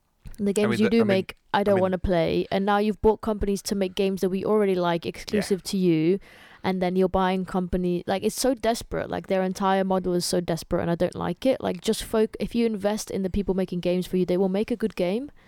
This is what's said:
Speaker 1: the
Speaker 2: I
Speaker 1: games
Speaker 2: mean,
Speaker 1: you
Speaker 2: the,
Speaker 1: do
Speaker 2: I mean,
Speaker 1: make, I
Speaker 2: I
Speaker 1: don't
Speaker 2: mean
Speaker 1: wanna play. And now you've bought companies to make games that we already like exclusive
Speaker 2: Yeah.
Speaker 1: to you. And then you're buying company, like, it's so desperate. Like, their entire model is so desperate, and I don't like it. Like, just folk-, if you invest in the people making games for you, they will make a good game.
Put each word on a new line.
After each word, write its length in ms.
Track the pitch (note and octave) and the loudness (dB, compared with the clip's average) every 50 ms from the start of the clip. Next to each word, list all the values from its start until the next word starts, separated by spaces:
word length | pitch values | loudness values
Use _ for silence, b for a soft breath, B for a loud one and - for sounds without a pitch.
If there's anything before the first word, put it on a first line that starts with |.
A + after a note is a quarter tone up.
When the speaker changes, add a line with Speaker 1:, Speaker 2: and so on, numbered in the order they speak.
| _ _ _ _ - - - - | _ _ _ _ -18 -16 -8 -4
Speaker 1:
the 120 | G3+ G3+ | -2 0
Speaker 2:
I 40 | G3 | 2
Speaker 1:
games 180 | G#3 G#3 G#3+ | 2 2 2
Speaker 2:
mean, 80 | - G#3 | 4 4
Speaker 1:
you 60 | G#3+ | 4
Speaker 2:
the, 40 | G3 | 4
Speaker 1:
do 80 | A3+ A#3 | 6 4
Speaker 2:
I 60 | A3+ | 4
mean, 40 | G#3 | 4
Speaker 1:
make, 300 | F#3+ F#3+ F#3 - - _ _ _ - | 4 2 0 -2 -8 _ _ _ -2
I 60 | G3+ | 0
Speaker 2:
I 40 | G3+ | 2
Speaker 1:
don't 120 | G#3 G3+ | 4 4
Speaker 2:
mean 60 | F#3+ F#3 | 4 2
Speaker 1:
wanna 140 | F#3+ F3+ E3+ | 2 0 0
play. 500 | - G3+ F3+ E3+ D#3+ E3 F3+ F3 F3 - | 0 0 2 2 2 2 0 0 0 0
And 140 | - G3 G3 | -2 0 0
now 120 | G#3 G3+ G3+ | 2 2 2
you've 220 | G#3+ G#3+ G3 - | 2 0 0 2
bought 200 | - A3 G#3 - | 4 2 2 2
companies 400 | - A3+ A3 G3+ - G3 G3+ G3 - | 0 -4 -4 -2 -2 -2 -2 -2 -4
to 120 | - G#3 | -4 -2
make 200 | G3 G3 F#3 F#3 | -2 -2 -2 -2
games 240 | - G3 F#3+ G3 F#3 | 0 0 0 0 0
that 80 | - F#3 | -2 -2
we 140 | F#3 F#3+ - | -2 -2 0
already 320 | - G#3+ G#3+ G#3 G3 F#3+ | 0 2 2 2 2 2
like 300 | F3+ F3 F3 E3+ E3+ - | 2 0 0 0 -2 -2
exclusive 560 | - - - - - - G#3 F#3+ - G3+ F3 - | -6 -8 -10 -6 -4 -2 -2 0 0 -2 -2 -2
Speaker 2:
Yeah. 60 | - | -2
Speaker 1:
to 60 | - F#3+ | -2 2
you. 420 | F#3 F3 E3 D#3 D#3 E3+ F#3+ G3 B B B B B B B B B | 4 4 4 4 4 2 2 0 B B B B B B B B B
And 160 | F#3 F#3 F#3 | -4 -2 0
then 160 | F#3 F3+ F#3 | 0 0 2
you're 140 | F#3 F#3 F3+ | 2 2 2
buying 340 | - F#3+ F#3+ F#3 F#3+ F#3+ F#3 | 2 2 2 2 0 -2 -2
company, 600 | - - F#3 F3+ F3 - F#3 F3+ F3+ F3 F3 - | -2 -2 -2 -2 -2 -2 -2 0 0 -2 -2 -2
like, 160 | - G3 F#3+ G3+ | -2 -2 -2 -2
it's 160 | G#3+ - - | -2 -2 0
so 140 | - B3+ C4+ | 0 0 0
desperate. 560 | A3+ - A3+ A#3+ - - - - D#2+ - - | 0 0 0 0 -2 -4 -6 -6 -6 -4 -4
Like, 160 | - F3 E3+ - | -6 -6 -4 -2
their 140 | F#3+ F#3+ | 0 0
entire 420 | F#3 F#3 F#3 - G3+ F#3+ F#3+ G3 F#3+ | 0 0 -2 -2 0 2 2 2 2
model 300 | F#3+ F#3 F#3+ F3+ F#3 F3 | 2 0 0 0 0 0
is 120 | F3 E3+ | 0 0
so 140 | - - F3+ | 0 0 0
desperate, 420 | F3 - E3+ D#3+ - - F3+ E3+ - | 0 -2 -4 -4 -4 -2 -2 -2 0
and 80 | E3+ | 0
I 40 | E3+ | 0
don't 200 | E3+ F#3 F3 - | 0 0 -2 -2
like 280 | F3+ F3 E3 F3 - - | -2 -4 -4 -4 -2 0
it. 160 | C4 B3+ - | 0 0 0
Like, 220 | - F#3+ F#3 F3 | -2 -4 -6 -4
just 220 | - - A3 - - | -2 -2 -2 -2 -4
folk-, 340 | - - A3 A3 A3+ - - | -2 0 0 0 0 -2 -4
if 140 | - - - | -6 -4 -2
you 140 | A#3 A#3 A#3 | 0 0 0
invest 420 | A3 F#3+ G3 G3+ G#3+ G#3+ - - | 0 -2 -2 -2 -2 -4 -6 -6
in 140 | - G3 F#3+ | -4 -4 -4
the 80 | F#3 | -2
people 240 | - G3 G3 - F#3 | -2 -2 0 0 0
making 240 | F#3+ F#3 - F#3 F3+ | -2 -2 -4 -4 -4
games 260 | E3+ F3+ F3 F#3 F3 | -2 0 0 0 -2
for 120 | - - F#3 | -2 0 0
you, 100 | F3+ F3 | 0 2
they 100 | F3+ F3+ | 2 2
will 100 | G3 F#3+ | 2 0
make 220 | F#3 G3 A3 - | 0 -2 -2 -2
a 60 | B3 | -2
good 200 | - - G#3 - | -2 -4 -4 -2
game. 360 | - F3+ F3 F#3+ A#3 C#4 C#4+ - b b | -2 -2 -2 -2 -4 -6 -8 -12 b b